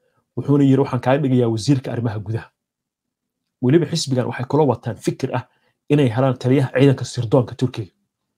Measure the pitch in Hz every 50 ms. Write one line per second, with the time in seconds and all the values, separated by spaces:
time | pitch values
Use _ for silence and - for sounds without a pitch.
0 | _ _ _ _ _ _ _ 127 - 139 143 143 143 135 131 135 139 - 131 123
1 | - 127 135 156 147 131 131 123 120 113 113 110 98 143 147 131 - - 117 113
2 | 117 113 101 107 95 104 113 107 - - _ _ _ _ _ _ _ _ _ _
3 | _ _ _ _ _ _ _ _ _ _ _ _ 127 123 147 170 151 - 170 160
4 | - 135 123 123 113 123 - - 127 - - 147 156 131 113 - - 120 107 -
5 | - 175 - - - - - 127 - _ _ _ _ _ _ _ _ - 143 147
6 | 143 123 104 131 135 135 123 - - 127 131 147 135 - - 127 139 139 131 -
7 | 127 - - 123 113 107 147 135 110 - - - 127 123 - - 101 - _ _
8 | _ _ _ _ _ _ _